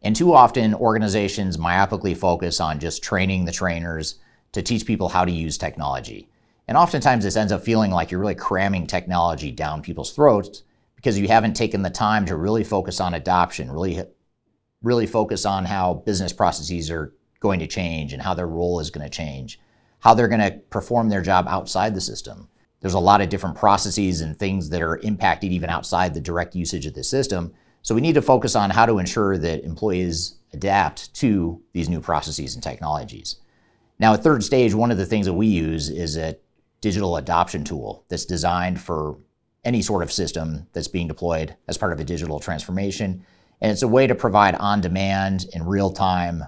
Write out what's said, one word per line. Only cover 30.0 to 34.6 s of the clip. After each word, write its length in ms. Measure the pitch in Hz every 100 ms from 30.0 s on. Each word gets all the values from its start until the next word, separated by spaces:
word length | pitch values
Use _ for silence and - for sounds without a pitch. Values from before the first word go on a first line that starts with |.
| 90 82 - - _
adapt 640 | - 98 98 78 - - -
to 440 | 123 101 82 85 _
these 160 | 90 80
new 100 | 82
processes 540 | - 78 78 73 67
and 80 | -
technologies. 760 | 80 62 76 76 - - - - _ _ _ _ _ _
Now, 160 | 110
at 80 | 107
Third 220 | 165 135
Stage, 320 | 95 131